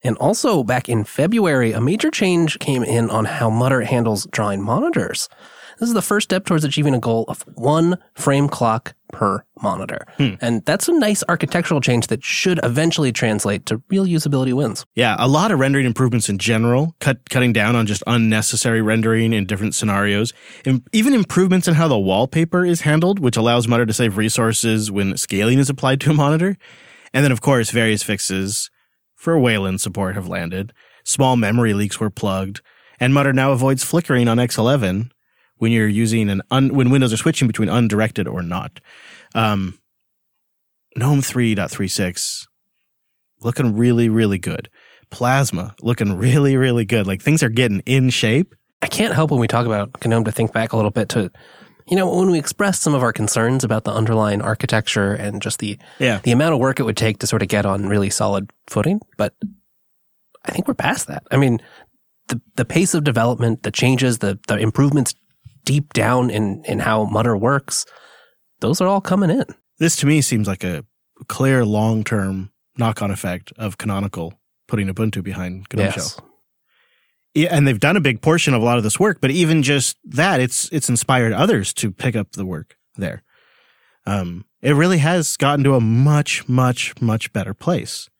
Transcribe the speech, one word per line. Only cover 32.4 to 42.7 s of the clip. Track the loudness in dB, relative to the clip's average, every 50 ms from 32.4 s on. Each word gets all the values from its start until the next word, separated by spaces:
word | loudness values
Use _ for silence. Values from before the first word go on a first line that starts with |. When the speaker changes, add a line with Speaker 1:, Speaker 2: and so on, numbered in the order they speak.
| -4 -6 -10 -14 _ _ _ _ _ _ _ _
Speaker 2:
And | 0 2 2
Mutter | 4 2 2 2
now | 2 2 2
avoids | 2 2 2 0 0 0 -2
flickering | -2 -2 -2 0 2 2 2 2 2
on | 2 2
X | 0 0 0
eleven | 0 2 2 2 2 0 0 -2 -2 -4 -6 _ _ _ _ _ _ _ _ _ _
when | 0 0
you're | 2 2 2 2
using | 2 0 0 0 0 0 0 0
an | -2 -2 -2 _
un-, | 2 2 2 2 2
when | 2 2 4
windows | 4 4 2 2 0
are |
switching | 0 0 -2 0 2 0
between | 0 0 0 -2 0
undirected | 2 2 2 2 2 0 0 0 -2 -4 -6 -4
or | -6 -6 -6
not. | -6 -6 -6 -8 -10 _ -20 _ _ -20 -20 -20 -20 -20 -20 -20 _ _
Um, | 0 0 2 2 0 -2 -4 -8 _ _ _ _ _ _ _ _ _ _ _ _ _ _ _ _ _ _ _ _ _ _ _ _
gnome | -2 2 2 2 2 2
three | 0 0 0 2 2 2
dot | 0 -2 -4
three | -4 -4 -4 -4
six | -2 -2 -2 -4 -4 -6 -8 -8 -8 -10 -14 _ _ _ _ _